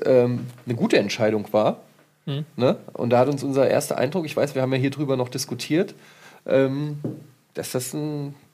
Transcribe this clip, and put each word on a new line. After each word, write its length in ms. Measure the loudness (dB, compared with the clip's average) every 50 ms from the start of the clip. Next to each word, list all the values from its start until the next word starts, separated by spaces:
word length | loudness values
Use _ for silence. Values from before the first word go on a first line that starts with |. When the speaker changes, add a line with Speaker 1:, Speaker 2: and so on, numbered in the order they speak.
| 2
Speaker 1:
ähm, 420 | 4 6 6 6 4 2 -2 -6 -8 -12 -14 -6
eine 100 | -6 -2
gute 220 | -2 0 2 4 2
Entscheidung 480 | 2 2 0 0 2 2 2 0 -4 0
war. 260 | 0 2 2 2 0 -2 -10 _ _ _ _ _ _ _ _
Speaker 2:
Mhm. 200 | -6 -6 -6 -6 -8 _
Speaker 1:
Ne? 220 | 0 2 2 2 0 -6 -14 -8
Und 160 | -4 0 2
da 100 | 4 4
hat 80 | 4 4
uns 160 | 2 -2 -2
unser 240 | -2 2 4 4 4
erster 280 | 4 2 2 0 -2 0
Eindruck, 280 | 0 0 0 -4 -4
ich 100 | -2 -2 -2
weiß, 180 | -2 0 0
wir 60 | -2
haben 100 | 0 0
ja 80 | 0 0
hier 120 | 0 -2
drüber 260 | -2 -2 -2 -2 0 -2
noch 100 | -2 -4
diskutiert, 640 | -4 -8 -8 -8 -8 -10 -4 0 0 0 0 -2 -4 -14 -20 -20 -20 -20 -20 -20 -20 -16 _
ähm, 520 | 0 2 2 4 2 0 -4 -4 -6 -6 -8 -8 -8 -10 -10 -16 -20 _ _ _ _ _
dass 180 | -12 -10 -6
das 220 | -6 -6 -6 -4 -6
ein 400 | -6 -6 -6 -6 -6 -8 -8 -12 -16 _ _